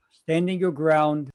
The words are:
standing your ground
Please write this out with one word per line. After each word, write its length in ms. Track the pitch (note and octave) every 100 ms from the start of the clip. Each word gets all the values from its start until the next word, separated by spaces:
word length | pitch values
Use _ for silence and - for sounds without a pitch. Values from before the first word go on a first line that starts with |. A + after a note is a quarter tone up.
| _ _
standing 360 | - D#3+ F3+ F#3
your 120 | F#3
ground 580 | C#3+ D#3+ D3+ D3+ D3+ C3+